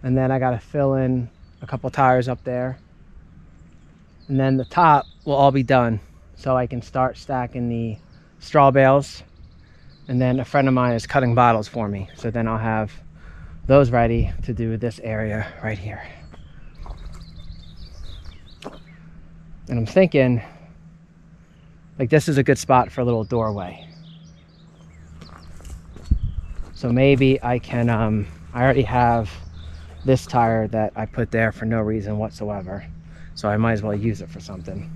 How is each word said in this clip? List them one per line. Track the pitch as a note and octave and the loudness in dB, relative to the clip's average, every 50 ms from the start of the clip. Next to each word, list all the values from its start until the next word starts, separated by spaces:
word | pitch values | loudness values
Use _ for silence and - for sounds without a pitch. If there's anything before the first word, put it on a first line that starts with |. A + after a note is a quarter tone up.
| - | -2
And | C3 B2+ | 0 0
then | C3 C3 B2+ | 2 2 0
I | C3+ C3 | 0 0
gotta | B2+ B2+ B2 A2+ | 0 -2 -2 -4
fill | - - - D3+ C#3 C3+ C3+ | -8 -8 -4 -2 0 0 0
in | C3+ C3 B2+ C3 B2+ B2 A#2 _ _ - - - _ - | 0 0 0 0 -2 -4 -6 _ _ -20 -20 -20 _ -12
a | |
couple | - - B2 - C3 | -10 -10 -6 -6 -6
tires | - - C#3 B2+ B2+ B2+ A#2+ B2+ | 0 2 4 4 4 4 2 -2
up | B2 - - | -4 -6 -6
there. | C3 B2 B2 B2 B2+ C3 - - _ - - - - - - - - - - - - - - - - - - - - - - - - - - - - | -8 -6 -4 -4 -6 -8 -10 -16 _ -20 -20 -20 -20 -20 -20 -20 -20 -20 -20 -20 -20 -20 -20 -20 -20 -20 -20 -20 -20 -20 -20 -20 -20 -20 -20 -8 -2
And | C#3 C3+ | 0 2
then | C3+ C3+ C3 | 2 2 2
the | C3 B2 | 0 -2
top | - - F3 F3 D#3+ D3+ C#3+ - - - - - | -2 2 4 6 8 6 6 4 -2 -16 -12 -4
will | D#3 C#3+ | -2 2
all | C3+ C#3 C#3 C3 | 6 6 6 6
be | C#3 C3 | 4 2
done. | A2+ C3+ B2+ A#2+ A#2 A2+ G#2 - - - - - - - | 4 4 4 4 2 0 -2 -6 -12 -20 -20 -20 -20 -20
So | - - C3+ C3 | -12 -4 -2 0
I | B2+ B2+ | 0 0
can | A#2 C#3 B2 A2 | -2 -6 -10 -10
start | - - C3+ B2+ C3 - | -8 -4 -2 -2 -2 -2
stacking | - - - C#3 B2+ B2 A#2+ - B2+ A#2+ A#2+ | -8 -10 -8 -6 -6 -6 -6 -6 -6 -4 -4
the | A#2 A#2 A#2 A2+ G#2+ - - - - - - - _ - | -4 -4 -4 -6 -8 -10 -14 -20 -20 -20 -20 -20 _ -20
straw | - - - D#3 C#3+ C#3 | -20 2 4 6 6 8
bales. | C3 C#3 C3+ C3 C3+ C#3+ C#3 - - - - - - - - - - - - - - - - - - - - - | 8 6 6 6 6 4 2 -2 -12 -20 -20 -20 -20 -20 -20 -20 -20 -20 -20 -20 -20 -20 -20 -20 -20 -20 -10 -4
And | C3 B2 | -2 0
then | B2+ B2+ B2+ C3+ | 2 2 0 0
a | B2 | -4
friend | - - C#3+ C3+ C3+ | 0 0 2 2 4
of | C3 | 2
mine | B2+ B2 B2 A#2+ | 2 2 2 0
is | A#2 A2+ | -2 -4
cutting | - - C#3 C3 B2 A#2 | 0 0 0 2 2 4
bottles | B2 B2 A#2+ A2+ A2 G#2 - | 6 6 6 4 2 0 -6
for | - A#2+ A2 G2+ | -6 -6 -4 -4
me. | G2+ G2 F#2+ - - | -4 -8 -8 -12 -14
So | - - A#2 | -10 -8 -6
then | G#2+ A#2 A2+ | -4 -2 -2
I'll | A2+ A2 A2+ | -2 -2 -2
have | A2 A2+ A2+ A2 A2 G#2+ - - - - - - - - - - - - - - - | -2 -2 -2 -2 -2 -4 -8 -16 -20 -20 -20 -20 -20 -20 -20 -18 -18 -18 -18 -10 0
those | - C3+ C#3+ C#3 A#2+ | 4 6 6 6 4
ready | A#2+ A#2+ A#2 A#2 A#2 A#2 A2+ - - - - | 4 2 2 2 2 0 0 -2 -2 -6 -8
to | - A#2 | -8 -6
do | G#2+ A#2 A2+ A2+ | -4 -4 -4 -4
this | A2 A#2 A#2 A2 - | -4 -6 -6 -8 -8
area | - A2+ A2 G#2+ G#2+ G#2+ G#2 G#2+ G#2+ - - - - | -8 -8 -6 -4 -4 -4 -4 -6 -6 -8 -12 -10 -8
right | A2 G#2+ G2 | -8 -8 -6
here. | F#2 G#2 G#2 - - - - - - - - - - - - - - - - - - - - - - - - - - - - - - - - - - - - - - - - - - - - - - - - - - - - - - - - - - - - - - - - - - - - - - - - - - - | -8 -12 -12 -12 -16 -18 -18 -20 -20 -20 -20 -20 -20 -20 -20 -20 -20 -20 -18 -18 -14 -14 -14 -14 -14 -16 -16 -16 -18 -18 -18 -18 -16 -16 -16 -16 -18 -20 -18 -18 -20 -18 -18 -16 -16 -16 -16 -16 -16 -18 -18 -18 -20 -20 -20 -18 -18 -16 -16 -16 -20 -20 -20 -20 -20 -20 -20 -20 -20 -20 -20 -20 -20 -20 -20 -18 -10 -6
And | C3+ A#2+ | -4 -4
I'm | A2+ | -4
thinking, | A2 - F#3 F#3+ E3+ - D3 C3 B2+ B2 A#2+ - - - - - - - - - - - - - _ _ - - - - - - _ - _ - - - - - - - - | 0 2 2 2 4 4 2 4 4 2 0 -2 -8 -20 -20 -20 -20 -20 -20 -20 -20 -20 -20 -20 _ _ -20 -20 -20 -20 -20 -20 _ -20 _ -20 -20 -20 -20 -20 -20 -6 -4
like, | C#3 A#2 | 0 4
this | D#3 D3+ - - | 4 4 4 4
is | D3+ C#3 | 2 2
a | C3 | 4
good | - C#3 - | 4 2 0
spot | - - C3+ B2+ A#2+ - - | 2 4 4 4 4 2 -2
for | - | -2
a | B2 | 0
little | A#2+ A#2+ A2+ G#2+ | 0 0 0 -2
doorway. | F#2+ B2+ A#2 A2+ G#2+ G#2 G2+ F#2 F2+ - - - - - - - - - - - - - - - - - - - - - - - - - - - - - - - - - - - - - - - - - - - - - - - - - - - - - - - - - - - - - | -2 0 0 0 0 -2 -4 -6 -10 -12 -16 -20 -20 -20 -20 -20 -20 -20 -20 -20 -20 -20 -20 -20 -20 -20 -20 -20 -20 -20 -20 -20 -20 -20 -20 -20 -20 -20 -20 -20 -20 -20 -20 -20 -20 -20 -18 -16 -16 -16 -16 -16 -18 -18 -18 0 0 0 0 0 -4 -6 -6 -8 -10 -10 -10 -10 -10 -10
So | - - B2 A#2 | -6 -2 0 2
maybe | B2+ C3+ C#3 C#3 B2+ C3+ C3 C3 C3 - | 6 6 6 6 6 6 4 4 2 2
I | A#2+ B2 B2 | -2 -2 -2
can, | - - - A#2+ A#2+ A#2+ | -4 -4 -2 0 2 2
um, | A#2 A2 A2+ G#2+ A2 G#2+ G2+ - - - - - - | 2 2 2 2 0 0 -2 -6 -10 -18 -18 -12 -4
I | A#2+ B2 | 0 2
already | C3+ B2+ C3+ B2+ | 4 4 4 2
have | - C3+ B2 B2 A#2+ A#2+ A#2 A2 G2+ - - - - - - - - - - - - - - - | 2 2 2 4 4 4 2 0 -4 -8 -14 -16 -16 -16 -16 -16 -16 -16 -16 -18 -18 -18 -6 0
this | C#3 C3 B2+ - | 2 2 2 0
tire | - - B2 A#2+ A2+ A2+ A2+ A2 G#2 | 0 2 2 4 4 2 0 0 -2
that | - A2 G#2+ G#2 - | -2 -2 -2 -2 -4
I | - A2 | -8 -10
put | G#2+ - - A#2 G#2+ - | -8 -4 -4 -4 -2 0
there | A2+ A2+ A2 | 0 0 0
for | G#2+ - A2+ | -2 -4 -4
no | A2 A#2 A2+ | -2 -2 0
reason | A2 G#2+ G#2+ A2 G2 G#2 G#2+ | 0 -2 -2 -4 -4 -4 -4
whatsoever. | G#2 G#2+ G#2+ - - A2 G#2 G#2 G2+ F#2 F2+ F#2+ G2+ - - - - - - - - - - - | -4 -4 -6 -8 -10 -8 -8 -8 -8 -8 -10 -10 -12 -12 -14 -16 -16 -18 -20 -20 -18 -18 -18 -14
So | - - G#2+ | -6 -2 -2
I | G#2 | 0
might | G#2 A2+ A#2 A2+ | 2 2 2 0
as | G#2 G2+ | 0 -2
well | A2 G#2 | -4 -4
use | G2+ G#2 A#2 G#2+ - F#2 | -2 -2 -4 -4 -4 -10
it | D#2+ | -14
for | - - | -14 -16
something. | - - G2+ F#2+ E2 F2 G2 G2+ G2+ - - | -16 -14 -16 -14 -12 -12 -12 -12 -12 -12 -14